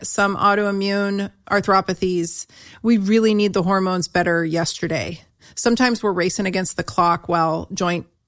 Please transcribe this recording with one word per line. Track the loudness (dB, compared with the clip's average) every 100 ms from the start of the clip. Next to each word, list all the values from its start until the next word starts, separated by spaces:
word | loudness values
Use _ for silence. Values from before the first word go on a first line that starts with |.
some | -6 0 0 2
autoimmune | 2 2 0 -2 -2 -2 -2 -2 -6 -10 -4
arthropathies, | -2 2 2 2 -2 -2 0 -2 -6 -10 -18 -20 -6
we | 0 2
really | 2 2 4
need | 4 2
the | 2
hormones | 2 2 0 -2 0
better | 0 2 2
yesterday. | 0 -2 -2 -4 -4 -4 -6 -10 -18 _ -18 -4
Sometimes | 0 2 2 2
we're | -2
racing | 0 0 0 -2
against | -2 -4 -6
the |
clock | -4 2 2 2 0
while | 0 0 0 -6
joint | -4 -2 -2 -6 _